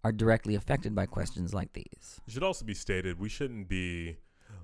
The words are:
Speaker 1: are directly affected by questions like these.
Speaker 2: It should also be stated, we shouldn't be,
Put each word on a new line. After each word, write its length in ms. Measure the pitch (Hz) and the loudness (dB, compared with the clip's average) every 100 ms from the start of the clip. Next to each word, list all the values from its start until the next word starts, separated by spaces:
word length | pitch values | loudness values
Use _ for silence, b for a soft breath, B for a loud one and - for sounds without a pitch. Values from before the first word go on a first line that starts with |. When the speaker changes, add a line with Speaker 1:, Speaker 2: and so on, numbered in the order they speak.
Speaker 1:
are 80 | 110 | 0
directly 440 | 110 113 113 107 104 | 4 6 6 6 0
affected 380 | - 139 - | 2 0 2
by 120 | 104 92 | 0 0
questions 480 | - 90 - 87 | 0 -4 -2 -2
like 180 | 98 - | -2 -4
these. 480 | - - - - - - | -8 -12 -16 -20 -16 -10
Speaker 2:
It 60 | |
should 100 | 113 | -2
also 220 | 185 175 110 | 0 0 -4
be 80 | |
stated, 440 | 101 - 92 92 87 | -4 0 0 0 -2
we 120 | 104 | -4
shouldn't 400 | - 139 117 92 | -2 -4 -4 -2
be, 480 | 95 90 87 85 80 b b b 98 | 0 0 -2 -6 -8 b b b -18